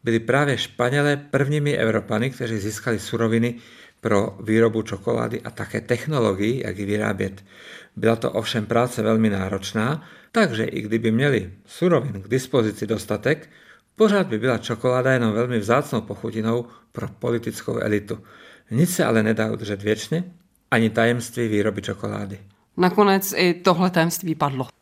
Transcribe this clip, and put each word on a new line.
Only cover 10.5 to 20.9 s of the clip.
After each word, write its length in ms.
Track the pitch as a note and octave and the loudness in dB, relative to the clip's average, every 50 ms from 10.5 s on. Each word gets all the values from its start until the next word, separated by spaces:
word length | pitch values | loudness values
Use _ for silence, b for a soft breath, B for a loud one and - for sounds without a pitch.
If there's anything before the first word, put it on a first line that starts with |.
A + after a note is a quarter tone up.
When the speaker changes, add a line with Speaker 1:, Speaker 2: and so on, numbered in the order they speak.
| A#2 A2 A2+ | 2 -2 -4
Speaker 1:
i 180 | - - - | -4 -4 -6
kdyby 280 | A2 G#2 A2 A#2 A2+ A2+ | -4 -2 -2 0 2 2
měli 420 | A2 A#2 C3+ C#3+ C#3 A2 F#2 F2+ - - _ | 2 4 2 2 2 0 -2 -4 -12 -18 _
surovin 560 | - - - E3+ F#3 F3 C3+ A#2 C#3 G2+ G2 | -20 -6 0 2 4 4 4 2 0 -6 -8
k 60 | F#2+ G2 | -4 -2
dispozici 580 | B2+ C3 C3 - - C3 A2+ G#2+ G2+ - B2 | -2 -2 -2 2 2 2 2 2 0 -4 -2
dostatek, 600 | G#2 A2+ G#2 - - G#2 G#2+ - B2+ D#3 D#3 - b b b b b b b b b _ | -2 -2 -4 -2 -4 -4 -2 0 0 0 0 -4 b b b b b b b b b _
pořád 300 | - A3 G#3+ G3+ G3+ F#3 | 2 4 4 4 2 2
by 120 | G3 A2 G#2+ | 0 -2 0
byla 200 | A2 C3 A#2+ G#2+ | 0 0 0 0
čokoláda 540 | - - A#2 A2+ - B2+ B2+ B2+ B2+ C3+ | -2 -4 -6 -2 0 2 2 2 4 4
jenom 200 | C3 B2+ A#2+ A2 | 4 4 2 2
velmi 260 | G#2 A2 B2 B2 B2 A2+ | 2 0 0 0 0 -2
vzácnou 420 | G2+ G2 A#2 C3+ C#3+ - - A2+ | 2 2 2 2 2 0 -4 -4
pochutinou 680 | G#2+ - G#2 - - A2 G#2+ A2 G#2+ A2+ A#2 B2 A#2+ B B B B B | -4 -4 -10 -8 -8 -6 -4 -2 -2 0 0 -2 -2 B B B B B
pro 160 | _ - G#2+ - | _ -10 -10 -10
politickou 680 | - - - A#2+ A#2+ A#2 A#2 A#2+ A2 - - - A#2+ A#2 | -10 -6 -4 -2 -2 -2 -2 -6 -8 -8 -6 -4 -4 -2
elitu. 400 | - A2 G#2+ G#2 G2+ G2+ A2+ A2+ B B B B B B B B B _ | 0 0 0 0 0 -4 -10 -10 B B B B B B B B B _
Nic 240 | G#2+ A#2 E3+ F3 - | 2 2 2 2 2
se 100 | - D#3+ | 0 2
ale 180 | A#2 A#2 A2 | 4 4 4
nedá 300 | G#2+ A2 A2 A2 A2 A2 | 4 2 2 0 0 -2
udržet 300 | A2 G#2+ A2 G#2 G#2 G2 | -2 -4 -4 -6 -6 -4
věčně, 420 | G2+ G#2+ G#2+ G#2+ - - D#3 E3 F3+ F3+ - _ _ _ _ _ _ _ | 0 0 0 0 -2 -4 -4 -4 -4 -6 -12 _ _ _ _ _ _ _
ani 200 | - A#2 A2+ A2 | 2 2 2 2